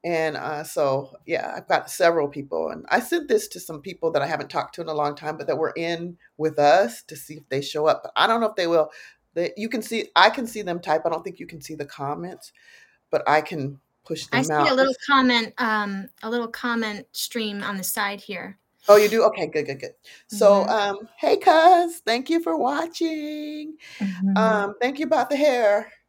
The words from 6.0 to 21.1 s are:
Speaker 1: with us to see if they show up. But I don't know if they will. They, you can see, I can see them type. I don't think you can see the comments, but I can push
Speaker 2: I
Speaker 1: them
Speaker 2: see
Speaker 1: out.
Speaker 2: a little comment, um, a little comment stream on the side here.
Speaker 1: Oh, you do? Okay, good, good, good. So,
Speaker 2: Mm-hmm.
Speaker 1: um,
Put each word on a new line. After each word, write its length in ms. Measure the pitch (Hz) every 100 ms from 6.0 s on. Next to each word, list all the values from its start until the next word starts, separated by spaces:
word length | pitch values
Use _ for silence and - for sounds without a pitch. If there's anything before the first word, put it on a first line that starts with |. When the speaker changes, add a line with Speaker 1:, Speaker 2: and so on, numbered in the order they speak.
| 175 170 _ -
Speaker 1:
with 220 | 156 147
us 420 | 147 170 233 - -
to 80 | 147
see 160 | -
if 160 | 151 _
they 120 | 135
show 260 | 139 151 151
up. 160 | -
But 80 | - -
I 120 | 190
don't 120 | 226
know 80 | 220
if 80 | 214
they 120 | 170
will. 240 | 170 156 - - _ _
They, 180 | 170 175 -
you 120 | 226
can 120 | 240
see, 240 | - 226 - 165
I 140 | 202
can 180 | 233 226
see 140 | 214
them 180 | 180 170
type. 220 | - 160 165
I 40 |
don't 140 | 165
think 160 | 185 175
you 80 | 170
can 140 | 165
see 140 | 143 151
the 100 | 143
comments, 680 | - 139 156 175 - - _ _ - _ _ _
but 120 | 151 -
I 140 | 151
can 380 | 151 170 135 139 _ _ _
push 200 | 160 -
Speaker 2:
I 60 | 240
Speaker 1:
them 60 | 254
Speaker 2:
see 80 |
Speaker 1:
out. 180 | 254 -
Speaker 2:
a 20 |
little 220 | 262 269 262 -
comment, 480 | 269 254 240 220 -
um, 520 | 240 214 208 196 196 _
a 60 | 220
little 180 | 240 233
comment 580 | 233 247 233 220 208 -
stream 500 | - - 240 214 202
on 140 | 196 196
the 60 |
side 380 | 180 - 202 202
here. 360 | - 180 185 - _ _ -
Speaker 1:
Oh, 80 | 208
you 120 | 208
do? 140 | 226 185
Okay, 200 | 208 160
good, 180 | 151 139
good, 140 | 135
good. 120 | 139 _ - - _
So, 360 | 208 208 202 -
Speaker 2:
Mm-hmm. 60 | 220 202 202
Speaker 1:
um, 80 | 220